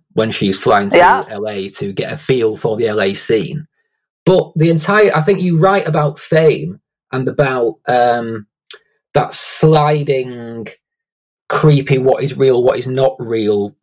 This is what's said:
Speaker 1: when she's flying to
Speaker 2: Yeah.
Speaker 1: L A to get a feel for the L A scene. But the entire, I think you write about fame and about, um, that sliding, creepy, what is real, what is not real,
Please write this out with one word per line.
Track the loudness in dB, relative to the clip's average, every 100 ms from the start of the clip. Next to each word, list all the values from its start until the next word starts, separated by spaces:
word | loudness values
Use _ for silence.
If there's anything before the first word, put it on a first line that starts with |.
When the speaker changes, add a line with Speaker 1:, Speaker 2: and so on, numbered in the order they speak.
| _
Speaker 1:
when | -2 -2
she's | 0 -2 0
flying | 2 2 4
to | 4
Speaker 2:
Yeah. | 6 4 -2
Speaker 1:
L | -8 -8
A | -8 -8
to | -8 -10
get | -6 -8
a | -6
feel | -2 0 0 -2
for | -4 -2
the | -2
L | 0
A | -2
scene. | -2 -2 -2 -2 -8 -14 _ _ _ _ _
But | 0 2 2 0
the | 0
entire, | 0 0 2 4
I | 2
think | 0 0
you | 2 2
write | 4 2 0
about | -2 -2 -4
fame | -2 2 4 2 -2 -12 _ _ _
and | -6 -4
about, | -2 -2 0 -2 -4 -2
um, | 2 2 0 -4 -10 -12 _ -20 -20 _ _ _
that | -2 -2
sliding, | -4 -4 -2 0 2 2 0 -2 -4 -4 -10 -12 -12 -14 -16 _ _ _ _ _ _ -6
creepy, | 2 4 4 2 0
what | 2 0
is | -2 0
real, | 2 4
what | 2 0
is | -2
not | 0 0 0
real, | -4 -2 0 0 -2 -8